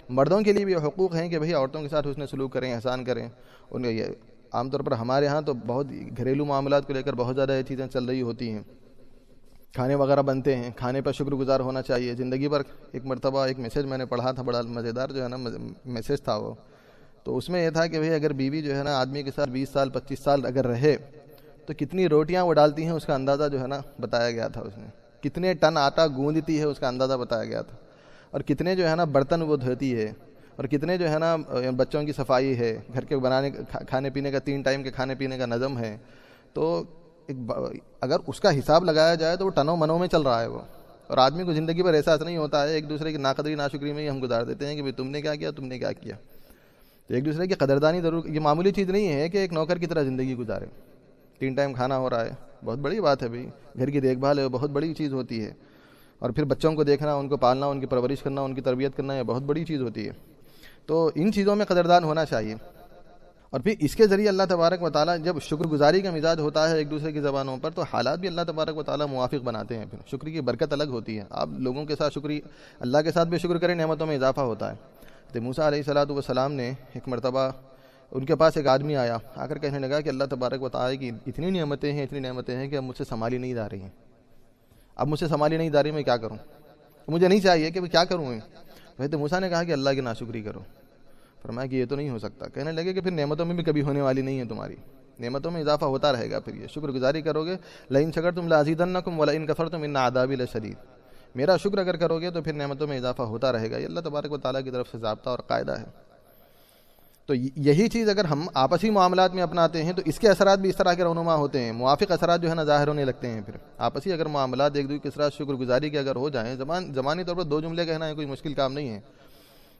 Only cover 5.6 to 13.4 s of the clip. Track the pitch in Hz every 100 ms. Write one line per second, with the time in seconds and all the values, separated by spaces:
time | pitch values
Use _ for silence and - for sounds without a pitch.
5.6 | 107 123 139 - 117 120 123 139 143 139
6.6 | 139 143 139 135 135 123 123 131 135 135
7.6 | 131 131 127 131 123 131 120 113 120 107
8.6 | - - - - - - - - - -
9.6 | - - 127 143 135 139 139 135 139 127
10.6 | 120 110 123 135 139 131 143 135 135 135
11.6 | 127 131 127 123 123 120 127 131 143 147
12.6 | 135 - - 135 131 123 135 135